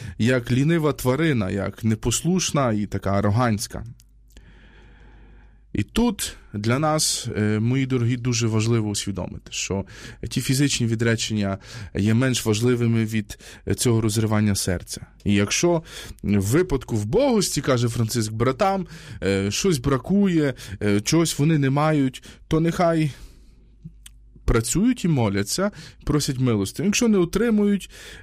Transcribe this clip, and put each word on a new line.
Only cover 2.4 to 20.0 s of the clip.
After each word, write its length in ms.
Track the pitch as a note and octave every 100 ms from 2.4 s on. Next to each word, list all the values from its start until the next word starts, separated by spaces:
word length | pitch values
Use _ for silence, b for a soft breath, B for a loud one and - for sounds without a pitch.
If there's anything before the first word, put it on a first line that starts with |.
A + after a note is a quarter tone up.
| - D3+ B2+
і 120 | G#2+ G#2
така 260 | G2 F#2+
арогантська. 720 | G2 G#2 G#2 B2+ G2+ - - A2+ - - - - b b b b b b b b b b b b b b -
І 60 |
тут 520 | G#2+ - A#3+ G#3 - - -
для 260 | G#2 G#2+ C3
нас, 480 | D#3 D#3 - - A2+ G#2
е, 220 | G#2+ G#2+
мої 260 | A2+ C3 C3
дорогі, 320 | C3 A#2 B2+
дуже 300 | A#2+ A#2 A#2
важливо 420 | A2 A2 A#2 G#2+
усвідомити, 640 | G2+ - F#2+ F2 - -
що 340 | - - G2 G2 B B B -
ті 120 | -
фізичні 460 | B2 C3 C#3+ - A#2
відречення 680 | A2+ A#2 A2+ - G#2+ G2 G2 B B G2+ -
є 180 | G2+
менш 320 | A2+ C3 A#2+ A2+
важливими 600 | G#2+ A#2+ A#2+ A#2 A2+ A2
від, 340 | A2 G#2 - B B -
е, 80 | G2+
цього 260 | B2+ A2+
розривання 540 | A2+ G#2+ A2 G#2+ G#2+ G2+
серця. 500 | - F2 - - - -
І 100 | G2+
якщо 500 | G2+ G2+ - E3+ E3 E3 B B B
в 160 | - G2+
випадку 560 | G2 C#3+ F#3 C3+ - A#2
вбогості, 640 | G#2 F#3 C#4+ A3+ - -
каже 280 | C#3+ B2+ A#2+
Франциск, 420 | A#2 A2 A#2+ G#2+
братам, 560 | A2 B2 - G3 G3 F3 B B B
е, 280 | F#2 G2 G2
щось 260 | G#2 G3 D3+
бракує, 760 | B2+ C3+